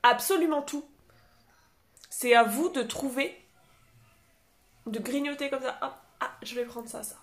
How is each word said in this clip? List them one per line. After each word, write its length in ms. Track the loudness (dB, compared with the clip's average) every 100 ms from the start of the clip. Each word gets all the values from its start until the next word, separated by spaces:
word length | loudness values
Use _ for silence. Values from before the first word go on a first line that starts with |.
Absolument 580 | 6 4 2 2 2 0
tout. 220 | -2 -8 -10 -20 _ -20 _ _ _ _ _ _ _ -20 -14
C'est 260 | -4 6 8
à 80 |
vous 240 | 8 4 0
de 160 | 0
trouver, 580 | -4 -2 -4 -2 -4 -6 -20 _ _ _ _ -20 -20 _ _ _ _ _ _ _ -10
de 120 | -8
grignoter 500 | -4 -4 -4 -4 -4
comme 140 | -4
ça. 160 | -6 -6
Hop, 120 | -8 -8 -20 _
ah, 120 | -10 -10
je 120 | -10
vais 120 | -8 -8
prendre 240 | -8 -12
ça, 120 | -12
ça. 140 | -12 -14